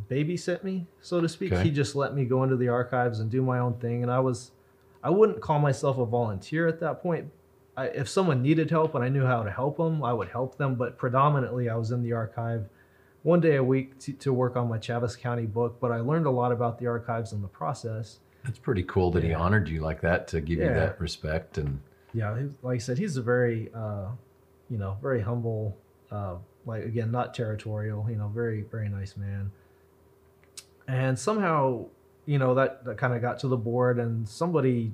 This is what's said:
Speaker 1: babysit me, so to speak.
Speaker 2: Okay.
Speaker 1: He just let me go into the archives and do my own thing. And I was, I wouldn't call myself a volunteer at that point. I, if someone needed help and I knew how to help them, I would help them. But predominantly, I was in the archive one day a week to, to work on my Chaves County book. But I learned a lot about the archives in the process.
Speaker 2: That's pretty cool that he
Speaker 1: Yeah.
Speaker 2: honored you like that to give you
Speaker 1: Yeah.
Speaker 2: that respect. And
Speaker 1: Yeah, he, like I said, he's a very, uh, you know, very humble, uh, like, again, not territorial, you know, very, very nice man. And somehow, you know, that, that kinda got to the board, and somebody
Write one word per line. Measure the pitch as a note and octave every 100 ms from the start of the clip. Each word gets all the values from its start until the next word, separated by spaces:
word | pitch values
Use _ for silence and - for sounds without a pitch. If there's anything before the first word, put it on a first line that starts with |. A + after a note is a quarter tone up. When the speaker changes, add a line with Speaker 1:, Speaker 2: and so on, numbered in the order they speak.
| G#2
Speaker 1:
babysit | C3 D#3 F3 F#3 F3
me, | F#3+ F#3+ F3 _
so | - F3
to | E3
speak. | - F#3+
Speaker 2:
Okay. | F2+ B2
Speaker 1:
He |
just | C#3+ C3+ C#3
let | C#3 C#3
me |
go | A#2+ C3
into | C3 B2+
the | B2
archives | A#2+ B2 B2 A#2+ A2
and | A2
do | B2+
my | C3 B2+
own | B2
thing. | A#2 A#2 A#2+
And | A#2+
I | B2+
was, | C3 A#2+ - _ _ _ _ -
I | C3
wouldn't | F#3+ G#3+ -
call | - D3
myself | D3 B2 C#3+ B2+
a | A#2
volunteer | A#2+ A2+ F#2+ - D#3 E3
at | D#3+
that | D#3+ C3
point. | F3 D#3 D3 - _ _ _ -
I, | C3
if | - C#3
someone | - F#3 C3
needed | C3 D#3+ D3
help | D#3+ D#3+ C#3+
and |
I | B2
knew | C#3 B2+
how | A#2+
to | G#2
help | F#2+ C3 C3+
them, | E3 D#3
I | A#2+
would | A#2 F2+
help | A#2+ C3 -
them. | C#3 B2
But | A#2+ -
predominantly, | C3 B2+ D3 C#3+ A#2+ B2 A#2
I | A2+
was | A2+
in | B2
the | A#2+
archive | A#2 A2+ - A#2 A#2 G2+ - _ _ _ _
one | D3+ F3
day | D#3+ C#3
a |
week | C3 C3 C3 -
to, | -
to | C#3 C#3
work | B2+ B2+ B2
on | A#2+
my | A2
Chaves | - A#2+ A#2 -
County | B2 A#2+ A2+
book. | A2 A#2+ A#2
But | B2
I | A#2
learned | A#2 E3 D3
a |
lot | B2 A#2+
about | A#2 A#2+ A#2
the | A#2+
archives | A#2 A#2 A#2 A2
in | G#2
the | G2
process. | - D#3+ C3+ A2+ A2 A2 - _ _ -
Speaker 2:
That's | -
pretty | - G2+
cool | F2+ G2 F2+
that | E2+
he | E2
Speaker 1:
Yeah. | D#2+
Speaker 2:
honored | F2 G#2 D#2
you | D#2+
like | D#2 D#2
that | E2+ F2 -
to | E2
give | D2+ E2
you | F2+
Speaker 1:
Yeah. |
Speaker 2:
that | A2+ D#2 -
respect. | D#2 - D2+ D#2+ - -
And | D2 C#2 - _ -
Speaker 1:
Yeah, | A2+ G#2 A2+
he, | C#3 C#3+
like | B2+ B2
I |
said, | C3 B2+
he's | G#3 C3
a |
very, | A2+ B2 A#2+ A2+ A2
uh, | A2+ G#2+ G2+ F#2+ B2 - _ _ _ -
you | A2+
know, | G2 G2+
very | C#3 B2
humble, | G2 A#2+ A2+ G#2+ G#2+ F#2+ _ _ -
uh, | G#2 G2 F2+ - _ A#2
like, | A2 A#2
again, | A2+ A2+
not | B2 -
territorial, | - A2 G#2+ A2 G#2+ G#2+ G#2 G#2+
you | A2
know, | G#2
very, | A2 A#2 G#2+
very | G2+ A2+ G#2
nice | G2 G2 -
man. | G2 G2 G2 - - _ _ _ _ _ _ _ _ - - _ -
And | C3 C3 C3
somehow, | - G#3+ F#3 D#3+ C3 A#2 F2+ - _ _ -
you | C#3+
know, | B2+
that, | B2+ C3 - B2
that | G#2+
kinda | B2+ A#2+
got | A#2+ -
to | C3+
the | B2
board, | A2+ B2 B2 A#2+
and | A#2 A2+ A2
somebody | - E3+ D#3+ C3 B2 A2+